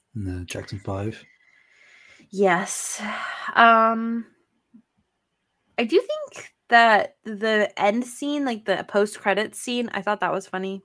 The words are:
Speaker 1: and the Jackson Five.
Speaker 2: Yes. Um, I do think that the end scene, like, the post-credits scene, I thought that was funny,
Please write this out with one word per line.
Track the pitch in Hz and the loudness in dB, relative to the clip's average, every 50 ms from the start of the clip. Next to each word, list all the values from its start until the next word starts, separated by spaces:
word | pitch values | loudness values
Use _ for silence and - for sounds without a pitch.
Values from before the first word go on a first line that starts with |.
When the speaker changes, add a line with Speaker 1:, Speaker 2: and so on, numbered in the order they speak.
| _ _ - | _ _ -12
Speaker 1:
and | 110 98 | -10 -8
the | 92 90 92 90 | -8 -8 -8 -10
Jackson | - - 98 92 - - 101 | -10 -12 -12 -12 -12 -12 -12
Five. | - - 95 95 101 110 110 - - _ _ _ _ _ _ _ _ _ _ _ _ _ _ - _ _ - _ - - | -8 -8 -8 -6 -6 -8 -8 -12 -18 _ _ _ _ _ _ _ _ _ _ _ _ _ _ -20 _ _ -20 _ -20 -10
Speaker 2:
Yes. | - 190 202 190 175 180 196 - - - - - - - 208 214 - - - - - - - - - | -2 2 2 4 4 2 0 -4 -8 -8 -8 -8 -8 -8 -8 -8 -8 -8 -10 -10 -10 -10 -10 -2 4
Um, | - 233 233 226 226 226 226 226 226 226 226 233 233 226 - _ _ _ _ _ _ _ _ _ 214 _ _ _ _ _ _ _ _ _ _ _ _ _ _ _ _ _ _ - | 6 6 8 8 6 6 4 2 0 -2 -4 -4 -6 -8 -10 _ _ _ _ _ _ _ _ _ -20 _ _ _ _ _ _ _ _ _ _ _ _ _ _ _ _ _ _ -6
I | - 240 | -4 -2
do | 220 311 403 | 2 2 2
think | 494 - 605 622 587 - - - - - _ _ _ - | 2 2 -6 -8 -8 -12 -14 -18 -20 -20 _ _ _ 4
that | 240 233 233 226 214 196 - - _ _ - | 6 8 8 8 6 4 4 0 _ _ -14
the | 214 220 196 214 220 220 214 208 - - - | -12 -8 -4 -2 0 2 2 2 0 0 0
end | - 208 208 240 240 | 0 2 2 0 -2
scene, | 240 - - 285 285 294 294 285 | -6 -8 -8 -6 -4 -4 -2 -2
like, | 262 233 208 - | -4 -4 -4 -2
the | - 185 156 - | -2 -2 -2 -2
post-credits | - - 202 208 208 - - - 208 190 196 214 - - - | -2 0 0 0 0 -2 -4 -2 0 0 0 -2 -4 -6 -12
scene, | - - 240 240 240 220 - | -8 -6 -4 -4 -4 -4 -6
I | 202 185 | -6 -4
thought | 208 214 208 | -4 -4 -2
that | - 170 160 | -2 -2 -2
was | 190 190 | -4 -6
funny, | - - 185 190 190 196 196 | -8 -8 -8 -6 -6 -8 -10